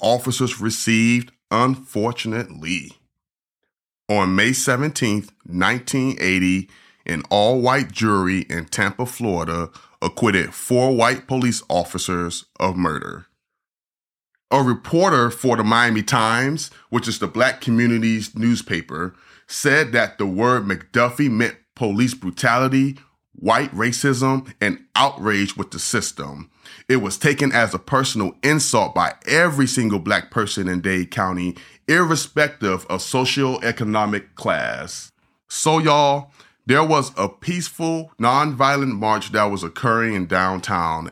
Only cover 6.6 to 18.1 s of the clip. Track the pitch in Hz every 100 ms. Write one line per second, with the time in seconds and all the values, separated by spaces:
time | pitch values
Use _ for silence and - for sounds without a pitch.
6.6 | 95 - _ _ - 82 - 101 107 127
7.6 | 123 135 131 - 110 101 92 95 - 85
8.6 | 80 - 101 - 123 - 117 87 82 85
9.6 | 82 - - _ 90 - 113 95 80 -
10.6 | - 123 131 123 117 127 - 131 123 113
11.6 | - 87 85 90 - 90 87 - - -
12.6 | 95 90 85 73 - 50 - _ _ _
13.6 | _ _ _ _ _ _ _ _ - 135
14.6 | 131 120 - 165 190 143 120 - 127 113
15.6 | 107 117 120 110 104 127 110 117 135 156
16.6 | - - _ 117 113 107 95 113 127 120
17.6 | - 117 120 117 113